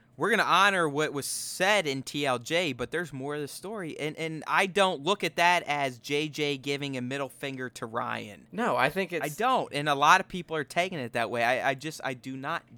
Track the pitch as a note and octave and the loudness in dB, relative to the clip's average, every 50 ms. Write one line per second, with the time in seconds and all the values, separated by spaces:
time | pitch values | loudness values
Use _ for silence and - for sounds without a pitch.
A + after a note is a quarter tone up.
0 | _ _ _ - D3+ G3+ A3+ G3 D3+ C3 D#3+ F3+ G3 G3+ G3 F#3 E3 C#3+ C#3 D3 | _ _ _ -2 0 2 2 2 4 4 6 6 6 6 4 4 2 2 2 0
1 | D#3 C#3 C#3+ C#3 B2+ - - - - - - - F3 G3 G#3+ G3+ E3+ D3 C3+ C3+ | 0 0 -2 -4 -4 -4 -6 -6 -8 -8 -4 0 2 4 4 2 2 0 -2 -4
2 | B2+ - - D3 C#3+ C#3 B2+ A#2+ A#2+ - D#3+ E3+ F#3 D#3 C3 A#2+ B2 A#2 - E3 | -6 -6 -4 -2 0 0 0 0 -2 -2 0 0 0 0 -2 -4 -6 -4 -4 -4
3 | F3 D3+ D3+ C3 C3 C#3+ D3 D3+ D3 C3+ - - - F#3+ A3+ G#3+ F3+ D3+ - - | -4 -6 -8 -8 -6 -6 -6 -6 -6 -8 -10 -12 -10 -10 -8 -8 -8 -8 -8 -6
4 | C#3+ D#3 - - D#3+ D#3+ D#3+ D#3 - - D3 E3+ G3+ G3+ D#3 G3+ G3 F#3+ F3+ C#3 | -6 -6 -4 -6 -6 -6 -6 -6 -4 2 4 4 4 4 4 4 4 4 2 2
5 | C#3 E3+ G#3 - F#3+ E3 - F3+ E3+ F3 F3 E3+ - - D3 D3 C#3+ C3+ B2 A#2 | 0 0 0 2 0 -2 2 4 4 6 6 4 2 0 0 0 0 -2 -2 -6
6 | - - C#3+ C#3+ D3+ D#3 C#3 D3 D3 C#3+ C#3+ C3 B2 C#3 C#3+ C#3 C#3+ C#3 C3+ B2+ | -4 -2 0 0 0 -2 -2 -2 -2 -2 -2 -2 -2 -4 -4 -2 -4 -4 -4 -4
7 | B2 B2 C3+ C#3 C#3 C3 - - - C#3 C3+ C3 B2+ B2 - - B2+ A2+ A2 A#2 | -4 -4 -4 -4 -6 -6 -8 -8 -8 -8 -6 -6 -8 -8 -8 -10 -10 -6 -4 -4
8 | A#2+ A#2 A2+ A2+ A2 G#2+ G2+ E2 - - - F#3+ A#3+ G3+ C3 B2 D#3+ E3+ D3+ F#3+ | -4 -2 -4 -6 -6 -10 -14 -18 -18 -10 -6 -4 0 0 2 4 2 2 2 0
9 | F#3+ E3 F3 D#3+ C#3 D#3 D3+ - A3 C4 C4 G#3+ C#3+ - - C#3+ D3 D3+ C#3+ C#3 | -2 -2 -2 -2 -2 -4 -2 0 2 2 2 2 0 -2 -2 -2 0 0 2 6
10 | C#3+ D#3 F3+ F#3+ F#3+ - - F3+ E3+ - E3 D#3 C#3 - - F3 F3+ F#3+ F#3+ D3+ | 8 8 8 8 6 0 -6 -10 -6 -4 -4 -4 -4 -2 0 -2 0 0 -2 -6
11 | B2 A2+ - A#2+ A#2 G2 A#2 A#2 A#2 A#2 C3 A#2 F#2 C3+ C#3 C3 C3+ D#3+ D3 - | -6 -4 -2 -2 -2 0 0 2 2 2 2 2 2 0 -2 -2 -4 -8 -8 -6
12 | - C3+ C3+ B2 - C3 C3+ C3+ C3+ D3 E3+ E3+ - _ A#2+ | -6 -6 -6 -8 -8 -10 -10 -8 -6 -6 -6 -6 -8 _ -20